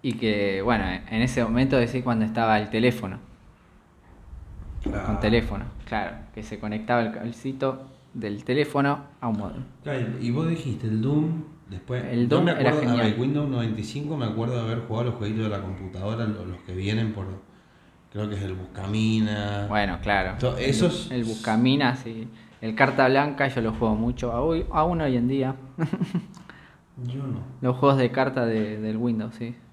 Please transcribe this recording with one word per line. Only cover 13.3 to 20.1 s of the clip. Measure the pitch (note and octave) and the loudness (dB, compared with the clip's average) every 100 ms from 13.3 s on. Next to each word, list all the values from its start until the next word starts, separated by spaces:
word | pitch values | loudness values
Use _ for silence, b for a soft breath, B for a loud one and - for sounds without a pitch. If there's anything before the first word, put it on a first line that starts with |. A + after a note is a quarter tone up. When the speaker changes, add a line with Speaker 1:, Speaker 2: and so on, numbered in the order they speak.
| D3 C#3+ | 0 0
Speaker 2:
noventa | B2 A2+ A2 | 0 0 -2
y | G#2+ | -4
cinco | C3+ D3 D#3 | -6 -6 -2
me | A2+ | -2
acuerdo | G#2+ A#2+ B2 | -2 -2 -2
de | A2 | -2
haber | A#2 A2+ | -4 -4
jugado | A2+ A#2+ | -2 -2
los | A2 | -2
jueguitos | G#2 A2 G#2+ | -4 -2 -2
de | |
la | G2+ | -2
computadora, | F#2 F#2 F#2+ F2+ G2+ A#2 G#2+ | -6 -8 -10 -6 -4 -2 -4
lo-, | G2+ F#2 | -4 -8
los | F2+ | -10
que | - F#2 | -8 -4
vienen | G2 A2 A2+ | -2 0 0
por, | G#2 F#2+ F#2 - b b b b b _ | -2 -8 -10 -14 b b b b b _
creo | G2+ G#2+ | -6 -4
que | G2+ | -4
es | |
el | G2 F#2 | -4 -6
Buscamina. | F#2 F#2+ G2 G#2+ A2 A2 G#2+ G#2 G2+ G2+ G#2 | -10 -8 -4 2 2 4 2 0 -2 -4 0
Speaker 1:
Bueno, | G#2 G2+ F#2 | 2 2 -2
claro. | G#2+ | 2